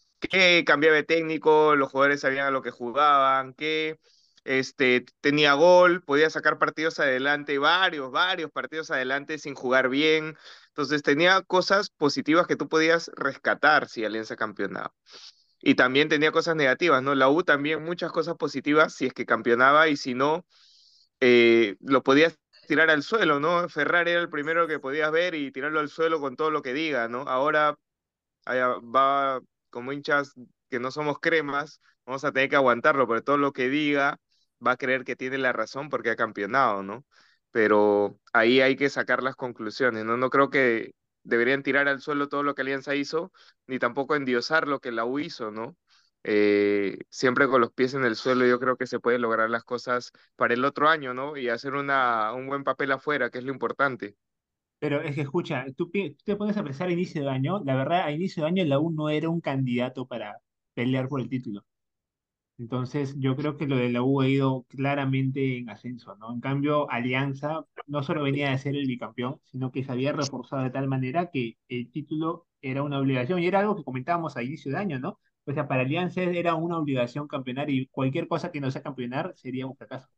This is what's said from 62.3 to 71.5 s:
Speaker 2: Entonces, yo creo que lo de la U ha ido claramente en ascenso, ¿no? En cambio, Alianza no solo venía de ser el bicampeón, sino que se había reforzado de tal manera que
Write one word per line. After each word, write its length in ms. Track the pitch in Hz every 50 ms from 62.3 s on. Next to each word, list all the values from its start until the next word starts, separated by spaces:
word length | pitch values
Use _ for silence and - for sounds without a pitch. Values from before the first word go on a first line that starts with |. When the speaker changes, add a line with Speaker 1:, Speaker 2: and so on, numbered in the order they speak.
| _ _ _ _ _ -
Speaker 2:
Entonces, 560 | 120 113 127 127 127 131 - 147 139 135 143 139
yo 180 | 131 135 131
creo 200 | 139 147 151 143
que 100 | - 160 139
lo 80 | 139
de 120 | 123 123 123
la 120 | 120 120
U 180 | 123 135 139 139
ha 80 | 131 131
ido 360 | 135 139 135 135 131 127 - _
claramente 920 | - 131 135 139 143 143 135 135 135 135 135 131 135 139 135 131 127 123
en 120 | 123 110
ascenso, 460 | 104 - - 123 123 117 - 107 101
¿no? 160 | 104 110 117
En 80 | 120 120
cambio, 500 | 123 135 139 139 139 151 147 147 143 -
Alianza 760 | 127 117 117 127 127 131 139 139 135 135 147 147 160 156 - _ _ - -
no 160 | 143 143 147
solo 200 | 135 175 170 151 143
venía 260 | 139 139 143 147 139
de 80 | 135 135
ser 160 | - 139 139
el 100 | 143 139
bicampeón, 540 | 131 123 120 117 110 113 123 123 131 147 - _
sino 260 | _ - 127 131 123
que 140 | - 135 131
se 80 | 139
había 200 | 123 123 131 143
reforzado 520 | 151 151 139 135 131 123 123 - 143 135 131
de 60 | 127
tal 180 | 127 135 139 135
manera 420 | 135 131 131 127 131 170 - -
que 260 | - 135 117 113